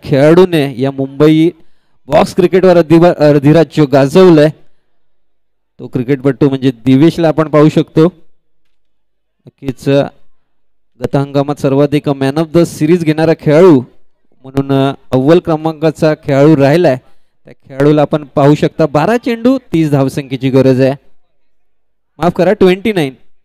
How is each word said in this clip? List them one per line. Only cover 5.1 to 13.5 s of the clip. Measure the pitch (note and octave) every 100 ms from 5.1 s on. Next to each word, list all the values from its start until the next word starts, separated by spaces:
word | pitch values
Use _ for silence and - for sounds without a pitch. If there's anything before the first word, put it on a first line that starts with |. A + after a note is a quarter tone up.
| _ _ _ _ _ _ -
तो | B2+
क्रिकेटपटू | C3 A#2+ C#3+ C#3 B2+ C#3+
म्हणजे | C3+ C3
दिवेशला | B2 C3 C3 E3 E3 E3
आपण | D3 D#3
पाहू | D3+ D#3
शकतो. | E3+ D3+ - E3 - - - _ _ _ _ _ _ _ _ _ _ _
नक्कीच | _ C3+ - C#3+ C#3 - - - - _ _ _ _ _ _
गत | B2 C#3+
हंगामात | C#3 C#3 C#3+ C#3+
सर्वाधिक | C#3 C3+ C#3+ C#3+ D3+
man | C#3 C3+ C#3+
of | E3
the | D3+ E3 -
series | D3+ F3
घेणारा | D#3 D3+ E3 D#3+
खेळाडू | D#3